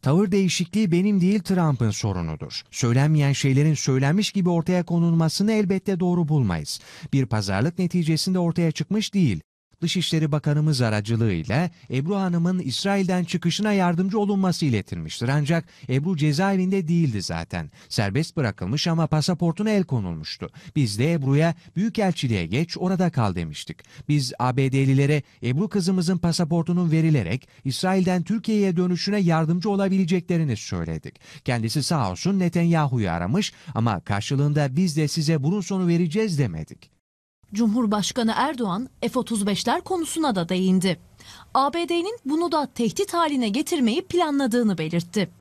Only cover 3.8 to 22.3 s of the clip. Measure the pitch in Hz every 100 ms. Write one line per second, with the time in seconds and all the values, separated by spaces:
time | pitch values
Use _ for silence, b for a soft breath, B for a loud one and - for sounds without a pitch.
3.8 | - 131 139 175 208 202 180 170 165 180
4.8 | 170 170 170 165 160 - 202 220 196 190
5.8 | - 185 180 175 160 151 113 85 73 -
6.8 | B B B 139 131 110 98 95 139 170
7.8 | 180 180 160 160 - 185 170 165 165 -
8.8 | - 208 208 202 160 90 - _ _ _
9.8 | 170 190 160 160 156 147 151 147 151 139
10.8 | 120 107 104 117 113 87 78 117 175 B
11.8 | B 127 151 196 190 175 170 185 135 123
12.8 | 196 196 185 180 175 175 175 160 214 202
13.8 | 180 170 190 214 202 202 190 165 151 110
14.8 | - 87 80 - 120 147 143 165 - B
15.8 | B 127 156 175 151 143 190 196 185 196
16.8 | 156 170 160 107 87 82 82 90 76 B
17.8 | B - 101 101 165 - 123 98 90 139
18.8 | 175 165 160 156 147 170 170 165 214 208
19.8 | 185 127 95 82 78 - 87 B B -
20.8 | 123 101 143 170 135 139 165 165 B -
21.8 | 220 214 196 170 131